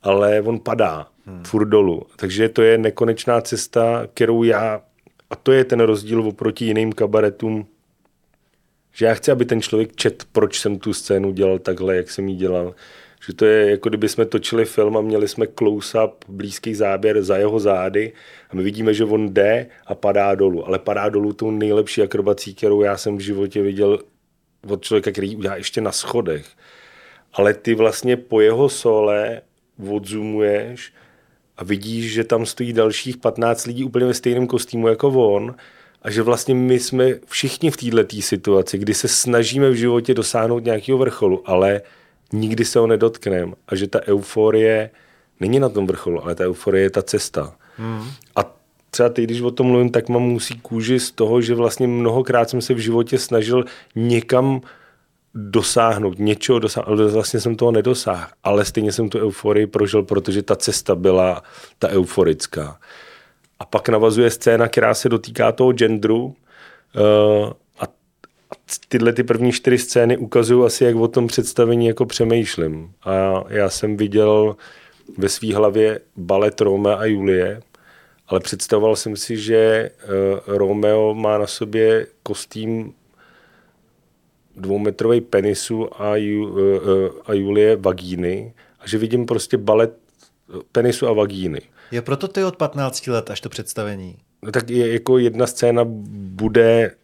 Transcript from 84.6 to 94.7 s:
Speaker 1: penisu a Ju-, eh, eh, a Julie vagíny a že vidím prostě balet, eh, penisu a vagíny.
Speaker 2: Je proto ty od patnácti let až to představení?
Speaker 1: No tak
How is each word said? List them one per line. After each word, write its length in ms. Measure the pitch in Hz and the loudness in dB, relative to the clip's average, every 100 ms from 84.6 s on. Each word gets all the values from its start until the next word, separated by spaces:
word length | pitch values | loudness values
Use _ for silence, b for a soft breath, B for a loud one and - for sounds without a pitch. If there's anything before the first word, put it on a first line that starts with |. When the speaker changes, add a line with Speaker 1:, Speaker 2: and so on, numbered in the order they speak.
| 95 98 104 98 113 120 | -4 -2 -2 -2 2 2
Speaker 1:
penisu 800 | 117 101 98 98 - 113 113 - | 2 0 0 -2 -4 -6 -6 -6
a 140 | 104 104 | -2 -2
Ju-, 420 | 104 104 104 92 | 0 -2 -4 0
eh, 200 | 98 95 92 95 95 | 2 2 2 0 0
eh, 140 | - - | -6 -4
a 80 | |
Julie 420 | 104 98 104 107 110 | -2 0 2 4 4
vagíny 800 | 95 92 90 90 87 95 110 - b b | 0 -4 -6 -6 -4 -4 -10 -18 b b
a 80 | - | -6
že 100 | 110 | -4
vidím 280 | 110 120 120 | -2 -2 -2
prostě 320 | 113 - 120 | -4 -2 -4
balet, 400 | 104 107 117 - _ _ _ _ _ | 2 2 2 -2 _ _ _ _ _
eh, 80 | 92 - | -16 -6
penisu 360 | - 120 120 123 | 0 0 0 0
a 60 | |
vagíny. 480 | 107 104 98 92 71 - b b | 0 -2 -4 -6 -8 -14 b b
Speaker 2:
Je 100 | 120 | -10
proto 260 | 117 139 190 | -6 -6 -6
ty 160 | 190 | -4
od 120 | 190 180 | -6 -4
patnácti 560 | 123 143 135 123 - | -6 -4 -6 -6 -6
let 180 | 120 110 | -6 -6
až 120 | 107 | -12
to 80 | - | -12
představení? 680 | - 107 - 104 101 92 87 _ _ | -14 -12 -8 -8 -10 -14 -18 _ _
Speaker 1:
No 100 | 107 | -6
tak 180 | 123 117 | -4 -2